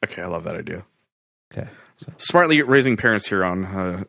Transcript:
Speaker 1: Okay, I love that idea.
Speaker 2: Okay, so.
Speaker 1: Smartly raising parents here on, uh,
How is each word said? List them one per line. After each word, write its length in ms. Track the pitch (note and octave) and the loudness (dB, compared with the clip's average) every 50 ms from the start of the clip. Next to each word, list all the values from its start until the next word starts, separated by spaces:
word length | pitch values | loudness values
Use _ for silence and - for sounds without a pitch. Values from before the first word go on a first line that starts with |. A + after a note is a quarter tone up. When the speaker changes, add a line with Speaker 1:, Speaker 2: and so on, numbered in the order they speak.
| - | -8
Speaker 1:
Okay, 160 | - - - | -6 -6 -6
I 60 | F2+ | -8
love 160 | F2+ E2+ E2+ E2 | -6 -6 -6 -6
that 120 | E2 E2 | -8 -8
idea. 280 | E2 E2 - F2 F#2 - _ _ _ _ _ _ _ _ _ _ _ _ _ - | -8 -10 -10 -12 -12 -14 _ _ _ _ _ _ _ _ _ _ _ _ _ -12
Speaker 2:
Okay, 160 | - - - - - - _ _ | -12 -12 -12 -16 -20 -20 _ _
so. 140 | - - - - | -20 -20 -18 -8
Speaker 1:
Smartly 440 | - - - - F3 F3 D#3 D#3 D3+ | -4 0 2 4 4 6 6 4 4
raising 360 | C#3 B2 C3+ C#3 B2+ C3 A2+ | 4 6 4 4 4 4 2
parents 300 | - B2+ A#2 A2 G2+ - | 2 2 2 2 0 0
here 180 | - G2+ F#2+ F#2 | -2 0 0 0
on, 180 | F2+ F2+ F#2+ F#2 | 0 -2 -2 -6
uh, 380 | F#2 F#2+ F#2+ F#2 F2+ F2 F#2 F#2+ | -6 -6 -6 -4 -4 -6 -8 -4